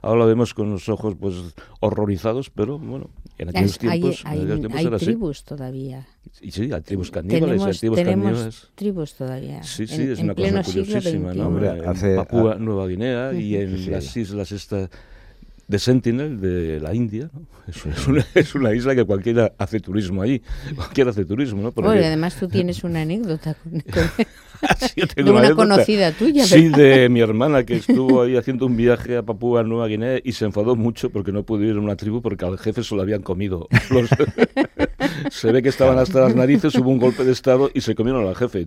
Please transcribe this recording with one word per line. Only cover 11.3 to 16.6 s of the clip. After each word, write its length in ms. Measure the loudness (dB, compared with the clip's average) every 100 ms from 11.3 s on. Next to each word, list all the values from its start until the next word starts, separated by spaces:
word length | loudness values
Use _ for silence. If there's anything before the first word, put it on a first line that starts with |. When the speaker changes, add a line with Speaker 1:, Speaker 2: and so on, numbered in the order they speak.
| -4 -2
Speaker 3:
Hombre, 200 | 0 -2 -2
Speaker 1:
En 60 | -4
Speaker 3:
hace, 260 | -2 0 0
Speaker 1:
Papúa 380 | 0 2 2
Speaker 3:
ha- 40 | 0
Speaker 1:
Nueva 300 | -4 -4 -4
Guinea 460 | -4 -4 -4 -4
y 200 | -6 -4 -4
Speaker 2:
Ujú. 80 |
Speaker 1:
en 140 | -4 -6
Speaker 3:
Sí, 60 |
sí. 60 | -6
Speaker 1:
las 260 | -6 -6 -8
islas 340 | -6 -6 -8
estas 360 | -10 -8 -6 -6 -12 -20 -20 -20 -20 -20 -20 -6
de 100 | -2
Sentinel, 640 | 2 2 2 -2 -4 -4
de 380 | -4 -2